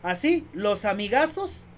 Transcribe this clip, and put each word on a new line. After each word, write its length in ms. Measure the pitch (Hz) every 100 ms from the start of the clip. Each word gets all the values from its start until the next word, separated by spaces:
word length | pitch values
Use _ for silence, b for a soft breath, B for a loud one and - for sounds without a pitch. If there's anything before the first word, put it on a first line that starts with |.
Así, 440 | 180 180 302 339 -
los 320 | 175 208 196
amigazos 800 | 214 196 208 247 320 339 381 - -